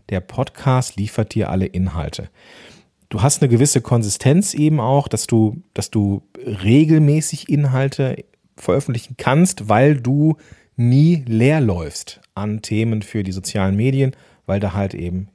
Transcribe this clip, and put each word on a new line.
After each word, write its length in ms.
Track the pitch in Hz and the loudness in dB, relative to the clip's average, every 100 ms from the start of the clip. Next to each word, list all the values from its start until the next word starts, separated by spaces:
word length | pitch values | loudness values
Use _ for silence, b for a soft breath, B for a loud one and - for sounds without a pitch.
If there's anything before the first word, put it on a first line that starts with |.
| - | -8
der 100 | 95 | -6
Podcast 800 | - - 135 - 139 127 123 - | -6 -6 -6 -4 0 0 0 -6
liefert 360 | 104 - 107 | -6 -4 -4
dir 160 | 110 101 | -2 -2
alle 160 | 95 95 | -2 -2
Inhalte. 640 | 90 92 82 76 - 80 B B B B B B _ _ | -2 -2 -2 -6 -8 -14 B B B B B B _ _
Du 140 | 104 | 0
hast 200 | 135 - | 0 2
eine 80 | 139 | 2
gewisse 300 | 117 143 127 | 4 4 0
Konsistenz 720 | - 120 107 - 131 160 208 | 0 0 0 0 2 2 2
eben 280 | - 151 156 | 0 0 2
auch, 260 | 113 139 - | 2 0 0
dass 180 | 110 - | -4 0
du, 360 | 113 110 113 - | 2 2 -2 -10
dass 160 | - - | -10 -4
du 320 | 110 101 98 - - | -2 0 -2 -6 -14
regelmäßig 1120 | - 101 95 135 156 156 147 151 - 147 - | -10 -4 2 4 6 4 4 2 -2 -8 -2
Inhalte 760 | 143 143 131 135 - 135 - - _ _ - | 0 0 0 -2 -2 -4 -4 -12 _ _ -8
veröffentlichen 580 | - 95 - 113 - 127 | -2 -2 0 -6 -8 -6
kannst, 520 | - 143 185 - 104 | 0 2 2 0 0
weil 260 | 107 139 143 | 4 4 2
du 400 | 120 139 156 156 b b b - | 0 0 2 0 b b b -2
nie 480 | 120 131 156 170 123 | 2 4 4 2 0
leer 340 | 110 123 156 | 2 2 4
läufst 600 | 117 85 78 - - - _ - | 0 -2 -6 -12 -16 -20 _ -8
an 260 | 104 107 | -6 -6
Themen 400 | - 107 113 110 | -4 -2 -2 -2
für 220 | 98 110 | -4 -6
die 80 | 98 | -6
sozialen 440 | 92 92 107 95 98 | -6 -6 -2 0 2
Medien, 400 | 123 135 131 b b b - | 0 2 0 b b b -4
weil 140 | 98 | -2
du 140 | 101 | -2
halt 200 | 92 98 | -2 -4
eben 360 | - 87 92 98 | -4 -6 -6 -8